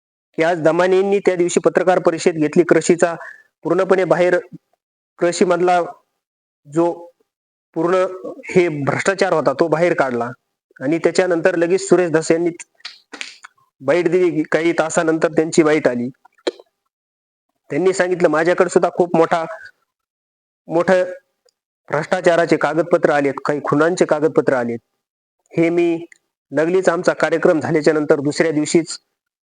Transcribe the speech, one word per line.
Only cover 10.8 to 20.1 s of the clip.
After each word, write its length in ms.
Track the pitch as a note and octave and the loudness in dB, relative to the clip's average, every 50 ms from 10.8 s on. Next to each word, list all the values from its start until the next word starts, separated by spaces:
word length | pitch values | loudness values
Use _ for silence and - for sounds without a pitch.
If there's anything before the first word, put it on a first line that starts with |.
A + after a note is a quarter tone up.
आणि 160 | C3 C3+ D#3+ E3 | -4 -4 -4 0
त्याच्यानंतर 580 | D#3+ E3+ D#3+ - F#3 F#3 F3 E3 D#3+ F#3+ F3+ | 0 0 0 2 0 0 0 0 0 0 0
लगेच 320 | E3+ E3+ E3+ F#3 F#3 F#3+ - | 0 0 0 0 -2 2 2
सुरेश 220 | F3+ F3+ F3+ E3+ | 2 2 2 2
धस 200 | D3 D#3+ D#3 - | 0 -2 0 0
यांनी 180 | E3 E3 E3+ E3+ E3 - - _ _ _ _ - - - _ _ - - - - - - _ - _ _ _ _ _ _ | 0 0 0 -4 -6 -8 -18 _ _ _ _ -20 -20 -20 _ _ -18 -16 -16 -18 -18 -20 _ -20 _ _ _ _ _ _
बाईट 260 | C3+ C3 D3 F3 F3 E3+ | -2 0 0 2 2 2
दिली. 360 | D#3+ F#3 F3+ F3 D#3 D#3 D3+ | 2 2 2 2 0 -2 -4
काही 300 | - - D#3 E3 E3+ E3 | -2 -2 0 0 0 0
तासानंतर 580 | - D#3 D#3+ - F#3+ E3+ E3 D#3+ D#3+ D#3+ E3 | 0 -2 -2 0 0 0 0 0 0 0 0
त्यांची 320 | D#3 D#3+ D#3+ E3 D#3 - D#3+ | 0 0 -2 2 2 2 4
बाईट 240 | D3+ D3+ D#3 C#3 C#3 | 4 2 2 2 0
आली, 220 | B2 A#2+ A#2+ C3 - _ _ _ _ _ _ - - - - _ _ _ _ _ _ _ _ _ _ _ _ _ _ _ _ _ _ _ _ _ | -2 -2 -6 -8 -8 _ _ _ _ _ _ -10 -10 -10 -20 _ _ _ _ _ _ _ _ _ _ _ _ _ _ _ _ _ _ _ _ _
त्यांनी 240 | C#3+ D3 F3+ F#3+ F#3 | -4 0 0 0 0
सांगितलं, 340 | F#3 F3+ F3+ F3+ E3 F3+ E3 | 0 -2 -2 0 0 0 0
"माझ्याकडे 420 | D3+ D#3 E3 E3+ F3+ - F#3 F3 | 2 2 0 0 2 0 0 2
सुद्धा 200 | - F#3 F3 F3 | 2 0 0 0
खूप 260 | - - F#3 F3 - E3 | 0 -2 -2 0 2 2
मोठा, 280 | D#3+ D#3 F3+ E3 D#3+ D#3+ - - - - _ _ _ _ _ _ _ _ | 2 2 2 -2 -2 -6 -10 -16 -18 -20 _ _ _ _ _ _ _ _